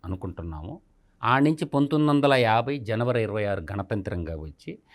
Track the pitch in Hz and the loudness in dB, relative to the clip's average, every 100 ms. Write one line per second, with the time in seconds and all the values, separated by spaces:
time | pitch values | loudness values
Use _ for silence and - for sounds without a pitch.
0 | 87 90 95 82 82 78 90 165 _ _ | -8 -8 -8 -8 -10 -10 -12 -14 _ _
1 | _ - 117 131 147 147 143 143 143 151 | _ -6 2 4 4 2 0 0 2 2
2 | 151 143 139 135 113 113 120 143 110 113 | 4 4 4 4 6 4 2 -4 -4 -2
3 | 120 120 107 107 101 95 80 101 95 107 | 0 0 0 -2 -2 -2 -4 -6 -4 -4
4 | 92 90 80 80 78 - - 214 _ | -4 -4 -6 -8 -10 -14 -16 -16 _